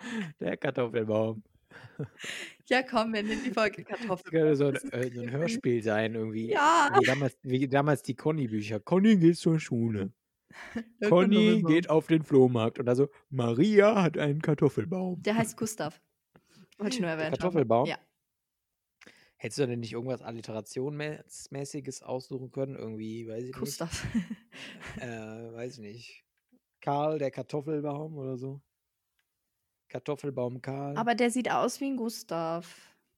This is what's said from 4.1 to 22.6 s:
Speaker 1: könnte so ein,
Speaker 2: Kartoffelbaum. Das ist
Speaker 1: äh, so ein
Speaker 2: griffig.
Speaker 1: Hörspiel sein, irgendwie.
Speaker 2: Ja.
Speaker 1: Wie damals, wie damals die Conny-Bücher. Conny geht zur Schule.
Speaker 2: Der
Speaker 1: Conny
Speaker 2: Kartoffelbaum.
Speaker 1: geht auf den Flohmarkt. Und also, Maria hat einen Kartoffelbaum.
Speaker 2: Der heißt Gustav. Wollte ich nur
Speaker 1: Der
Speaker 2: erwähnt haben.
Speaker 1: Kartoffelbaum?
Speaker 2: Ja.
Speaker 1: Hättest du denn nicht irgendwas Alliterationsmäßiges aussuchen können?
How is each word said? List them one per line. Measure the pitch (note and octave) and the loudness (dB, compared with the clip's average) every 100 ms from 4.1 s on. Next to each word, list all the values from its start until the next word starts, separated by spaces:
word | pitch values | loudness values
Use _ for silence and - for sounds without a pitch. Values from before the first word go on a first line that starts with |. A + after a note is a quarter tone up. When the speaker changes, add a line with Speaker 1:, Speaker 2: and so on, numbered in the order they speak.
| F3+ | -6
Speaker 1:
könnte | F3+ D#3+ D#3 C#3 | -2 2 4 4
so | C#3+ | 2
ein, | |
Speaker 2:
Kartoffelbaum. | |
Das | C3+ | 0
ist | - | -6
Speaker 1:
äh, | A#2+ | -4
so | B2+ A#2+ | -6 -6
ein | A#2+ | -6
Speaker 2:
griffig. | |
Speaker 1:
Hörspiel | C3+ F3 A3+ C3 A#2+ | -4 -2 -2 0 0
sein, | G#2+ G#2+ A2 | 0 0 0
irgendwie. | A2+ A2 G#2+ - | -2 -6 -4 -2
Speaker 2:
Ja. | G4 D4 E4+ C#4+ G4 | 2 4 4 6 4
Speaker 1:
Wie | G#3 | 4
damals, | C3+ C3 - | 2 0 -4
wie | C3+ C3 C#3 | -2 -2 2
damals | C#3 D3 C#3+ | 2 4 0
die | - | -2
Conny-Bücher. | A#2+ D3+ D#3+ A#2+ G#2+ G#2 G#2+ | -4 -2 -2 -2 -4 -4 -6
Conny | - F3+ G#3+ G3+ | 0 4 6 8
geht | E3 E3+ | 8 6
zur | E3+ D#3+ | 2 0
Schule. | - A#2+ A#2 G#2 F#2+ _ _ _ _ - - A#3 - - | 0 -2 0 -2 -4 _ _ _ _ -20 -12 -12 -12 -4
Speaker 2:
Der | G#3+ | 4
Speaker 1:
Conny | F3 F#3+ G#3 | 6 6 6
Speaker 2:
Kartoffelbaum. | G#3+ A3 E3 | 8 6 6
Speaker 1:
geht | E3 F3 | 4 6
auf | D#3 - | 2 4
den | D#3+ | 2
Flohmarkt. | D3 C#3 B2+ A#2+ A2+ - | 6 8 8 6 0 0
Und | B2 | 2
also, | B2 C#3+ _ - | 4 2 _ -8
Maria | C3 A#2 A#2 G#3 G#3 G3+ G#3+ | -2 0 4 6 8 6 6
hat | E3 - | 2 2
einen | D3 D3 | 0 0
Kartoffelbaum. | E3 D3 D3 - C3+ F#3 F#3 F3+ | 0 2 2 2 -4 -4 -4 -4
Speaker 2:
Der | - A3+ | -2 0
heißt | A3+ - | -2 -4
Gustav. | A3 - D#3 - _ _ _ _ _ _ F#3 - | -8 -4 -8 -8 _ _ _ _ _ _ -20 -6
Wollte | G#3 B3+ | -4 -2
ich | |
nur | E3+ | -2
Speaker 1:
Der | D#3+ | -2
Speaker 2:
erwähnt | D#3 | -2
haben. | C3+ | 0
Speaker 1:
Kartoffelbaum? | F3+ F3 A#2 A#2 D3+ | 0 2 4 4 2
Speaker 2:
Ja. | C#3 _ _ _ _ _ _ _ _ _ _ - _ _ _ | -4 _ _ _ _ _ _ _ _ _ _ -20 _ _ _
Speaker 1:
Hättest | A#2 C3 | -10 -2
du | C3 | -2
denn | A#2+ | -2
nicht | A2+ | -6
irgendwas | A2+ B2+ A#2+ | -8 -6 -8
Alliterationsmäßiges | A2+ A#2 A2+ A2 G#2 C3 C#3 D3 D3+ - - - - C#3 C#3 D3 C3 - | -8 -12 -8 -10 -8 -8 -6 -6 -8 -10 -16 -20 -14 -12 -10 -10 -10 -14
aussuchen | - B2+ - C3 B2+ | -8 -10 -8 -10 -8
können? | C#3 | -6